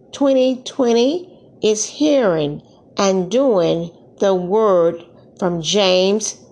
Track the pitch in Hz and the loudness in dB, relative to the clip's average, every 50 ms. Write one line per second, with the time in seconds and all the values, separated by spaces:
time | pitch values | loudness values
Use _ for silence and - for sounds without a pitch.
0 | - - - - 277 277 269 262 254 262 262 254 - - - - 262 240 226 233 | -20 -14 -6 -2 0 2 2 2 2 0 -2 -4 -8 -10 -4 -2 0 2 2 2
1 | 240 269 311 359 - - - - - - - - - 214 214 208 - - - - | 2 2 0 -2 -8 -12 -20 -20 -20 -20 -12 -4 -2 -2 0 -2 -4 -8 -4 -2
2 | 294 302 294 277 240 202 170 156 151 143 147 147 - - - _ _ - - - | 0 2 2 2 2 2 0 0 -2 -4 -6 -8 -14 -20 -20 _ _ -12 -6 -2
3 | 202 196 190 190 180 170 196 254 285 269 220 185 165 160 160 170 170 170 - - | 0 0 0 0 -2 -2 0 0 2 2 2 2 2 0 0 -2 -4 -8 -12 -18
4 | - - - - 208 196 196 185 180 175 190 220 220 214 190 175 165 170 165 170 | -20 -16 -8 -2 0 0 0 0 -2 -2 0 0 2 2 4 4 2 2 0 -4
5 | - - - - - - _ - 208 180 175 170 156 147 175 208 202 185 185 185 | -10 -20 -20 -20 -20 -20 _ -6 -4 -4 -4 -4 -4 -4 -2 0 2 2 2 2
6 | 185 190 202 220 208 - - - - - | 2 0 0 -2 -4 -6 -12 -12 -18 -20